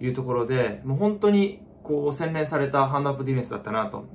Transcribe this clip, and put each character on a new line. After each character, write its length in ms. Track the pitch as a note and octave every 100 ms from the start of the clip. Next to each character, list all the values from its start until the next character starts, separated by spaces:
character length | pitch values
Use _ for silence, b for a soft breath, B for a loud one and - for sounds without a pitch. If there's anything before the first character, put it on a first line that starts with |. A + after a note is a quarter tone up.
い 80 | B2
う 40 |
と 100 | C3
こ 80 | B2+
ろ 140 | B2 A#2
で、 340 | C3 A2+ G2+
も 100 | C3+
う 40 | C#3
本 200 | G#3 G#3
当 100 | G#3
に 320 | G3+ G3 - - - -
こ 220 | D3 C#3+
う 20 |
洗 200 | C3+ E3
練 140 | D#3+ D3
さ 100 | D3+
れ 100 | C#3
た 200 | C#3 C3+
ハ 100 | C#3+
ン 60 |
ド 60 | C#3+
ア 40 |
ッ 20 | C3+
プ 80 |
デ 60 | C3+
ィ 40 |
フ 60 | C3
ェ 40 |
ン 20 | B2
ス 40 |
だ 60 | A2+
っ 40 |
た 80 | G#2+
な 160 | A2 G#2
と。 220 | G#2+ -